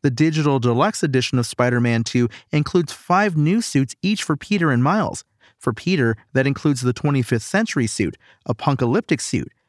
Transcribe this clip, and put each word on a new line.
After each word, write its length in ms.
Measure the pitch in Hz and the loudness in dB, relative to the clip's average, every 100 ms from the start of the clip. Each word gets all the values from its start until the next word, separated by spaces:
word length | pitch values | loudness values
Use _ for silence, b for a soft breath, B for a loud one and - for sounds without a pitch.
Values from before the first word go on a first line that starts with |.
the 60 | 147 | -2
digital 480 | 120 156 156 147 135 | 2 2 2 2 2
deluxe 460 | 120 120 190 - | 2 2 0 0
edition 340 | 160 131 123 123 | 0 0 0 -2
of 80 | 117 | -2
Spider-Man 600 | - 123 123 120 117 113 | 0 2 2 2 0 0
two 240 | 123 120 B B | 0 0 B B
includes 440 | 151 147 185 156 | -2 2 0 0
five 420 | - - 180 208 156 | -8 -2 0 2 2
new 240 | 151 214 | 2 0
suits, 340 | - 143 135 - | 0 -2 -2 -4
each 220 | 185 214 | -4 -4
for 140 | - 147 | -2 -4
Peter 340 | - 208 165 | -2 0 2
and 100 | 120 | 2
Miles. 440 | 131 208 156 - - b b b | 2 2 -2 -6 -14 b b b
For 140 | - | -6
Peter, 420 | 117 - 180 117 110 b | -4 -2 2 2 0 b
that 160 | 131 135 | 0 0
includes 320 | 139 156 131 | 0 0 0
the 140 | 123 | -2
twenty-fifth 500 | 120 151 139 120 117 | -2 0 0 0 -2
Century 440 | - 196 226 - 113 | 0 -2 -2 -2 -2
suit, 300 | - 92 - b b - | -2 -4 -4 b b -6
Apocalyptic 760 | 123 - 135 120 165 - 151 | -2 0 0 2 0 0 -4
suit, 320 | - 120 - _ | -2 -4 -6 _